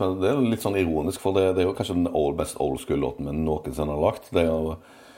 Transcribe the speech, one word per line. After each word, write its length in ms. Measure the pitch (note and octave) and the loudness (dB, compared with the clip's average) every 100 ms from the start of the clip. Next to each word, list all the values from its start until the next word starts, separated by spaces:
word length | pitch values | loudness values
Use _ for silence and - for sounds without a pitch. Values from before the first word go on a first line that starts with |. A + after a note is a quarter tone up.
men 160 | F#2+ F#2 | -2 0
det 120 | G2+ | 2
er 80 | C#3+ A#2+ | 2 2
litt 120 | A2+ | 0
sånn 100 | G#2 G2 | 0 2
ironisk, 400 | E2+ D#2 D#2+ - | 2 0 -2 -2
for 80 | G2 F#2+ | 0 2
det, 160 | F#2+ | 4
det 60 | F#2 | 4
er 60 | F2+ | 2
jo 60 | - | 0
kanskje 180 | F2+ | -2
den 140 | F2 F2 | 0 0
old, 240 | D2+ D2 D#2+ | 2 0 0
best 160 | D2+ - | -4 -2
old 220 | C#2+ C2 | -2 -2
school-låten 480 | - C#2+ C2 - C#2+ | -2 -2 -2 -4 -6
vi 60 | D2+ | -2
noensinne 560 | D#2 D2+ D2+ C2+ D2+ | -2 -2 -4 -4 -4
har 80 | D2+ | 0
lagt. 300 | G2 - - | 0 0 -2
Det 80 | F2+ | 2
er 60 | E2 | 2
jo, 240 | D#2+ D#2+ D#2+ - - - | 0 -2 -6 -12 -20 -20